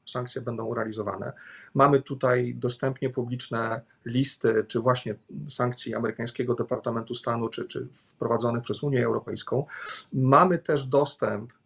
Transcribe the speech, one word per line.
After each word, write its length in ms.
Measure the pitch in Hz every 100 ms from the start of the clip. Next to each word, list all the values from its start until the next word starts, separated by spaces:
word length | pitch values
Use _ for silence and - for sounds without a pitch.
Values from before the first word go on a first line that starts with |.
| -
sankcje 340 | 131 123 -
będą 320 | 117 117 113
realizowane. 580 | 117 110 107 101 95 113 - - - -
Mamy 280 | 139 139 143
tutaj 520 | - 135 127 123 123
dostępnie 560 | 120 120 120 135 131 131
publiczne 720 | 127 123 123 - 117 113 113 - _
listy, 600 | - 120 135 - 120 110 107
czy 120 | 120
właśnie 340 | 117 123 - 104 _ - 151
sankcji 460 | - 123 123 -
amerykańskiego 600 | 110 117 - 120 - 123
Departamentu 600 | 123 135 127 - 117 113
Stanu, 340 | 117 - 117 113
czy, 160 | 117
czy 240 | 120 - -
wprowadzonych 720 | - - _ 113 117 - 120
przez 200 | 123 -
Unię 220 | 147 131 117
Europejską. 600 | 113 - 104 - 123 151 - - - -
Mamy 460 | 135 131 139 180 170
też 280 | - 147 135
dostęp, 680 | 139 143 - 113 104 117 _